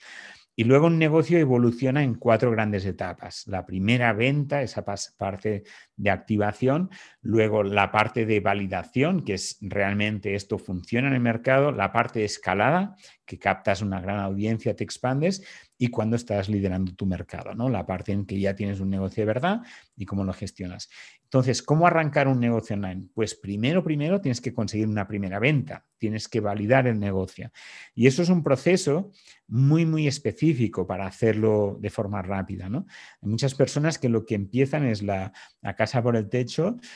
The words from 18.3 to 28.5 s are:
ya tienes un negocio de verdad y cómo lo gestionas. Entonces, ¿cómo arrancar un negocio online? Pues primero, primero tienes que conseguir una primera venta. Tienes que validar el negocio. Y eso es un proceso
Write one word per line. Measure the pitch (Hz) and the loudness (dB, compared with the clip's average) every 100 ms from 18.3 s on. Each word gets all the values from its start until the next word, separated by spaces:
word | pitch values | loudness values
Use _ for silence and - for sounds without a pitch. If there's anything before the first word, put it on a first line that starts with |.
| 98 | -2
ya | 98 98 | -2 -2
tienes | 101 98 | -4 -4
un | 95 | -2
negocio | 98 95 104 | -2 -2 -2
de | 107 | -2
verdad | 110 165 220 233 - _ - | 0 0 -2 -6 -20 _ -14
y | 95 | -8
cómo | 98 | -4
lo | 98 | -4
gestionas. | 90 95 - 90 87 - - - - | -6 -10 -10 -12 -12 -16 -20 -20 -20
Entonces, | _ 131 127 113 | _ 0 2 0
¿cómo | - 151 175 | 0 4 4
arrancar | 165 156 147 135 | 4 2 2 2
un | 127 | 2
negocio | 120 117 - 101 | 2 0 -2 -4
online? | 95 92 95 | -6 -8 -8
Pues | - 107 | -4 -4
primero, | - 98 101 120 180 | -4 -8 -2 0 2
primero | 165 151 147 196 | 0 0 0 0
tienes | 196 120 | 0 -2
que | - | -4
conseguir | 120 104 107 110 | -4 -2 -2 0
una | 104 98 | -2 -2
primera | 104 98 98 | -4 -4 0
venta. | 120 151 - - _ _ | 2 2 0 -8 _ _
Tienes | 110 110 - | -4 -4 -4
que | 117 | -2
validar | 104 101 104 131 127 | -2 -2 4 4 4
el | 110 | 0
negocio. | 101 95 95 - - - - - - - | 0 -2 -4 -8 -16 -16 -20 -20 -12 2
Y | 120 | 4
eso | 135 | 6
es | 175 | 4
un | 185 | 2
proceso | 147 | 2